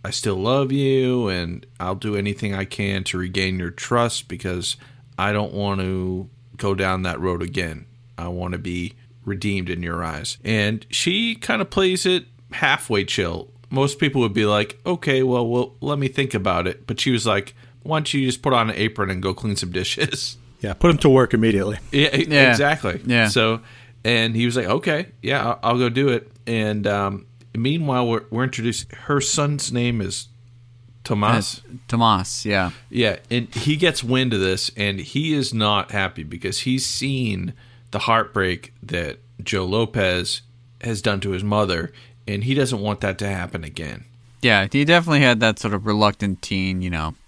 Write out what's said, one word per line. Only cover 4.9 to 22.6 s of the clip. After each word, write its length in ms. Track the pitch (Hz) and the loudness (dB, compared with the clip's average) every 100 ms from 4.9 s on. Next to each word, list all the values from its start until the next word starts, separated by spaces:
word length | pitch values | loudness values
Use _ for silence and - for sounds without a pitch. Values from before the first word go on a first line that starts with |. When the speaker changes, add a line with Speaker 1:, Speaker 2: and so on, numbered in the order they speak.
| - - - | -20 -18 -4
Speaker 1:
I 160 | 98 | -2
don't 220 | 104 104 | 0 -2
want 260 | 101 101 98 | -2 -2 0
to 480 | 95 95 92 92 95 - - - | -2 -2 -2 -4 -8 -18 -20 -4
go 180 | 101 | -2
down 280 | 95 95 92 | 0 0 0
that 180 | 92 73 | -2 -2
road 200 | 90 87 | -2 -2
again. 460 | 90 - 85 78 - - - - | -4 -4 -6 -8 -16 -20 -20 -10
I 100 | 87 | -8
want 240 | 90 90 | -6 -6
to 60 | 90 | -6
be 360 | 90 87 87 - - - | -6 -6 -6 -10 -20 -14
redeemed 460 | - 95 104 98 90 | -8 -4 -2 -2 -4
in 100 | 85 | -6
your 200 | 85 82 | -4 -4
eyes." 320 | 82 73 - - | -6 -6 -8 -8
And 400 | 104 110 104 110 - | -2 0 0 -2 -6
she 460 | - - 196 233 226 | -4 -2 0 -2 -4
kind 260 | - 226 | -2 -2
of 80 | 190 | 0
plays 340 | - 185 185 | 2 2 2
it 200 | 185 180 127 - - | 2 0 -2 -20 -16
halfway 540 | - 139 147 - 104 | -2 0 0 2 0
chill. 440 | 95 - 87 85 - - - | 0 -2 -2 -4 -10 -20 -4
Most 280 | 127 139 143 | 0 2 2
people 200 | 151 139 | 0 2
would 120 | 113 | 2
be 100 | 101 | 2
like, 360 | 104 104 107 - | 4 2 0 -4
"Okay, 380 | - 175 - 131 | -4 -2 2 2
well, 240 | 131 123 117 | 4 2 2
well, 280 | 120 123 - | 0 -2 -6
let 200 | 139 143 | -4 -2
me 80 | 135 | 0
think 260 | 139 131 | 0 -2
about 320 | 107 95 87 90 | 0 0 0 0
it." 200 | - - | -4 -8
But 120 | 104 | -2
she 100 | 131 | 2
was 140 | 120 113 | 2 2
like, 280 | 101 101 - - - | 0 -2 -18 -20 -16
"Why 140 | 143 156 | -4 -2
don't 140 | 147 | 0
you 120 | 143 131 | 0 0
just 160 | 123 | 0
put 100 | 147 | 2
on 160 | 123 110 | 2 2
an 60 | 92 | 0
apron 340 | 110 110 95 | -2 0 -2
and 120 | 95 | -2
go 100 | 95 | -2
clean 240 | 92 110 98 | -2 -4 -4
some 140 | 90 | -2
dishes?" 640 | 90 92 - 151 135 - - | -2 -2 -2 -2 -2 -8 -10
<laughs> 40 | - - | -20 -10
Speaker 2:
Yeah, 120 | 107 | -8
put 160 | 90 175 | 2 4
him 80 | 156 | 6
to 100 | 151 | 6
work 240 | 131 123 | 8 6
immediately. 440 | 117 113 101 98 107 - | 4 4 4 0 -4 -2
Speaker 1:
Yeah, 220 | 139 151 139 | 2 2 2
e-, 100 | 160 | 2
Speaker 3:
Yeah. 220 | 147 131 | 6 6
Speaker 1:
exactly. 480 | 120 | 6